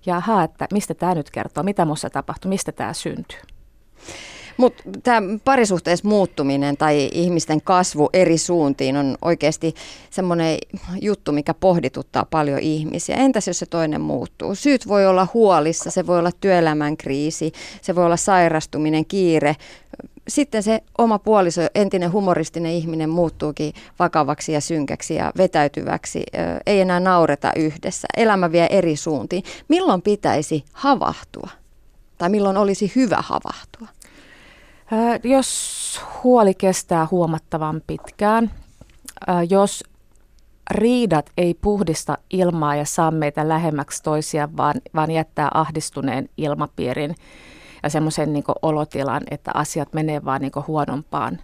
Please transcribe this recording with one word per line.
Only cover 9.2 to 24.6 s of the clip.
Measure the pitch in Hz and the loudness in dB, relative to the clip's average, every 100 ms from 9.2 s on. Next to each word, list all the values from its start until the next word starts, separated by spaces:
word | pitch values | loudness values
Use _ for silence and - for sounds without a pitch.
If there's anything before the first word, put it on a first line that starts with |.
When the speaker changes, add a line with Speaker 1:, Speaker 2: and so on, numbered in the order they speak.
Speaker 2:
oikeesti | - 170 147 156 165 156 - - - | -2 0 0 0 -4 -6 -16 -20 -10
semmonen | - 185 170 160 156 - - - 185 | -4 -2 0 0 -2 -6 -14 -10 -6
juttu, | 202 202 - | -4 -4 -2
mikä | 147 147 | -2 -2
pohdituttaa | - 196 170 131 131 - 127 - | 0 2 2 0 -6 -4 -4 0
paljon | 160 147 139 | 0 0 0
ihmisiä. | 156 156 156 170 - - | -2 -2 -4 -6 -4 2
Entäs | 269 240 190 | 2 2 -2
jos | 175 | -6
se | 170 | -4
toinen | 170 160 151 | -2 -2 -2
muuttuu? | 151 143 - _ - 196 | -4 -4 -6 _ -8 -2
Syyt | 294 269 - | 2 2 2
voi | 202 196 | 4 4
olla | 185 185 | 4 2
huolissa, | 233 214 170 151 165 - | 4 6 6 4 -2 -4
se | 185 165 | -4 2
voi | 175 | 2
olla | 170 - | 2 0
työelämän | 196 180 165 151 147 156 | 2 4 4 2 -2 -4
kriisi, | - 139 151 - 160 - - - | -4 -4 -4 -4 -6 -6 -18 -14
se | - 180 | -4 2
voi | 175 | 2
olla | 175 | 2
sairastuminen, | - 185 170 160 - 147 156 156 156 | 4 4 4 2 -2 -2 0 0 0
kiire. | 196 180 156 143 156 - - _ - - - - | 0 2 4 2 -2 -8 -20 _ -20 -20 -18 -6
Sitten | - 277 220 | -2 0 0
se | 202 220 _ - | 0 -2 _ 0
oma | 233 208 | 2 2
puoliso, | 214 214 180 170 165 - | 2 4 4 2 0 2
entinen | 196 190 175 | 0 0 0
humoristinen | 196 196 165 160 170 165 | 0 2 0 -2 -4 -4
ihminen, | 170 165 160 156 | -4 -4 -4 -2
muuttuukin | 165 165 - 151 - 151 - - - | 0 0 -2 -6 -4 -8 -8 -20 -2
vakavaksi | 175 160 139 147 - | 0 2 0 -2 -2
ja | 151 | -4